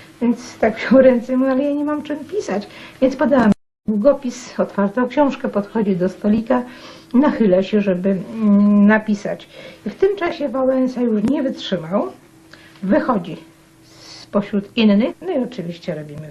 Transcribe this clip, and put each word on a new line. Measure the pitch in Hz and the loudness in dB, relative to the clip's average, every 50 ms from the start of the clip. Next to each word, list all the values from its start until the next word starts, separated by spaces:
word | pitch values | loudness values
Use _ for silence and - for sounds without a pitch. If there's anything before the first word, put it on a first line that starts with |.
| - - - - | -20 -20 -10 -4
więc | 240 240 233 - - - - - | -2 -2 -2 -2 -6 -16 -6 -2
tak | - 220 214 - | 0 0 0 -2
wziął | - - - 269 | 0 4 6 8
ręce | 262 262 247 233 - - 262 | 8 8 6 4 0 -2 -2
i | 254 | 0
mówię: | 262 269 | 0 0
„Ale | 262 254 285 | 0 0 0
ja | 285 | 0
nie | 285 294 294 | -2 -2 -2
mam | 294 302 294 285 | -4 -4 -6 -6
czym | - 294 302 | -8 -10 -10
pisać”. | 285 - 349 427 - - 190 202 202 - - - - - - - | -10 -8 -6 -6 -4 -4 -4 -6 -6 -8 -16 -20 -20 -20 -4 0
Więc | 262 269 262 | 0 0 2
podałam | - 302 233 285 254 226 214 196 - _ _ _ _ _ - | 0 2 2 4 4 6 4 4 2 _ _ _ _ _ -4
długopis, | 220 208 202 285 269 277 - 247 - - - - - - | -4 2 4 2 2 2 -2 -8 -10 -10 -16 -14 -4 -4
otwartą | 180 - - - 196 196 - 254 254 247 | -4 -4 0 -2 -2 0 0 -2 -2 -2
książkę, | - - 294 269 208 - - - | 2 2 2 2 0 -2 -6 -4
podchodzi | - 202 196 - - 233 214 208 190 | -4 -4 -6 -4 -2 -2 0 0 0
do | 175 175 185 | 0 0 -2
stolika, | - - - 208 214 226 226 - 247 247 247 - - - - - - - - - - | -4 -2 0 0 0 0 2 0 -2 -2 -2 -6 -12 -20 -20 -20 -20 -20 -20 0 2
nachyla | 240 294 285 - - 226 196 180 185 190 | 2 4 4 2 2 2 2 4 2 0
się, | - - 208 | 0 0 0
żeby, | 202 202 185 175 180 196 | 0 0 -2 0 0 0
mm, | 196 185 175 233 226 226 220 208 202 202 208 208 208 208 202 208 | -2 -2 -4 -8 -6 -2 2 4 4 6 6 6 6 6 6 6
napisać. | 214 214 214 - 214 - - 165 170 - - - - - - - - - - | 6 4 2 0 -4 -4 -2 -8 -8 -8 -10 -20 -20 -20 -20 -20 -20 -12 -12
I | 214 | -12
w | - | -2
tym | - 392 392 403 | 0 0 0 2
czasie | - 339 339 - - 294 277 | 0 -4 -6 -4 -4 -6 -4
Wałęsa | 214 262 262 262 262 262 254 - - 226 | -2 -2 0 0 2 2 0 -2 -2 -2
już | 247 233 214 208 196 | -2 0 0 0 0
nie | 254 277 320 262 | 0 0 0 -2
wytrzymał, | 262 214 - - - 196 165 156 160 185 214 320 381 - - - - - - - - - - - - - - 196 | -4 -4 -6 -6 -6 -6 -6 -6 -4 -4 -4 -4 -4 -8 -16 -20 -20 -20 -20 -20 -20 -20 -20 -20 -20 -18 -10 -2
wychodzi | 185 240 311 - - 247 196 170 165 151 - - - - _ _ _ _ _ _ _ - - - - - - - - | 0 0 0 2 0 -2 -2 -4 -8 -14 -16 -16 -20 -20 _ _ _ _ _ _ _ -20 -20 -20 -20 -20 -20 -20 -6
spośród | - 202 202 - - 202 196 - - 240 | -4 -4 -4 -2 -6 -6 -6 -4 -2 2
innych. | 220 214 202 202 233 330 - - | 2 4 4 4 2 0 -4 -8
No | - 359 | -8 -4
i | 359 269 247 | -4 -4 -4
oczywiście | - - - 175 175 170 - - - 160 | -4 -8 -10 -10 -10 -10 -10 -10 -10 -8
robimy | 151 151 147 147 151 156 151 | -8 -10 -12 -14 -16 -16 -16